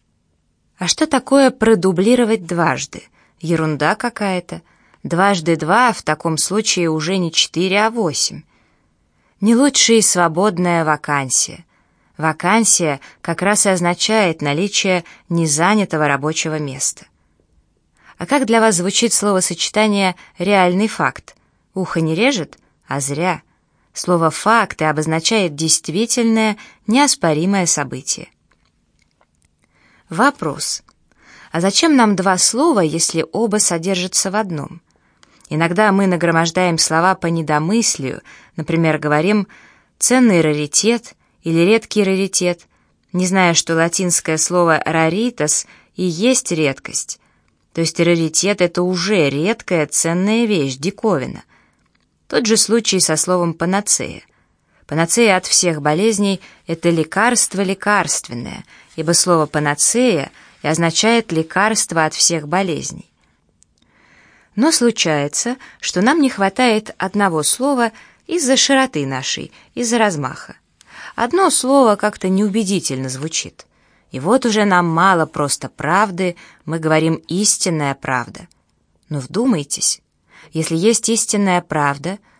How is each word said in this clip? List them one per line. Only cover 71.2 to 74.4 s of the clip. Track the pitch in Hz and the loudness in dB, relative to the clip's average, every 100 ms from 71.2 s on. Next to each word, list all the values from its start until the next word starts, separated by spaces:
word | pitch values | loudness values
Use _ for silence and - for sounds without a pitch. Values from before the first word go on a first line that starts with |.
| 240 339 370 | -2 2 2
слово | - 254 277 247 208 | 2 2 4 4 4
как-то | 208 - 185 | 0 -2 0
неубедительно | 190 208 202 190 196 - 131 131 | 0 0 0 0 -2 -2 -6 -6
звучит. | 131 151 - - - - _ _ _ _ | -8 -8 -6 -8 -12 -20 _ _ _ _
И | - | -6
вот | 147 254 | 0 2